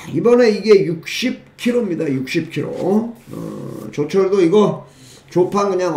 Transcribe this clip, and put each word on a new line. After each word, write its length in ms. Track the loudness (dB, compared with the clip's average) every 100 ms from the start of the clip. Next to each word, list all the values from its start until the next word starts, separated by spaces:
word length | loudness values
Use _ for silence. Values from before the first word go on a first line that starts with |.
| -8
이번에 380 | 0 4 4 4
이게 340 | 2 4 4
육십 720 | 4 -4 -8 -4 -4 -6 -12 -6
킬로입니다. 560 | -2 0 -2 -4 -2
육십 400 | -4 -4 -4 -4
킬로. 640 | -6 -6 -4 0 0 0 -10 -16
어, 560 | -12 -12 -12 -12 -12 -10
조철도 480 | -6 -2 0 2 4
이거 460 | 4 4 2 0 -10 -20 -20 -20 -4
조판 400 | 0 0 0 0
그냥 260 | 0 -2